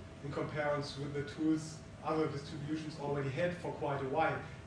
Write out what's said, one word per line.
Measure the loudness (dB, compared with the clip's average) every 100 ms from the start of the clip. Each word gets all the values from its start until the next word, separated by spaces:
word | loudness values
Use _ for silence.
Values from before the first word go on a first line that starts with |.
| -12 -8 -4
in |
comparison | -2 0 2 2 2 0 -4
with | -2
the | -2 -2
tools | 2 4 4 2 -8 -12 -6
other | 0 2 2
distributions | 0 -4 -6 -2 -2 -2 -4
already | -2 0 0
had | 2 2 2
for | -4
quite | -2 0 0
a | 2
while, | 4 4 2 -4 -10